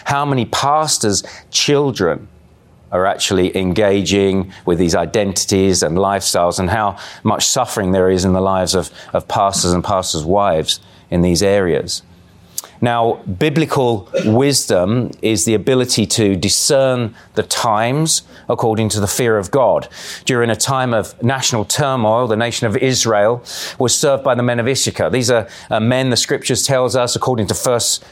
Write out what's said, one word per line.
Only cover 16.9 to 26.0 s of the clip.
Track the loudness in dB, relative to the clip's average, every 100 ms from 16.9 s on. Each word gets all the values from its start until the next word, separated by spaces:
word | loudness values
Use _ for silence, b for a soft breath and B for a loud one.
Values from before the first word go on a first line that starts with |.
| 0 -4 B B -6
the |
times | -4 -2 0 0 0 0 0 -2 B B B
according | -2 0 0 0
to | 0
the | -2
fear | 0 2 0
of | 0
God. | 2 4 2 -2 B B B -2
During | 0 2
a | 0
time | 0 0 0
of | 0 -2 -2
national | -2 0 -2 -2
turmoil, | -2 -2 0 0 2 2 2
the | 0
nation | 0 -2 -2
of | 0
Israel | 0 0 2 4 2 0 B B B B
was | 0 2
served | 2 2
by | 2 0
the |
men | 0 0
of | 0
Issachar. | 0 -2 0 0
These | 0 2
are, | 2 0 B B
uh, | 0
men, | 2 2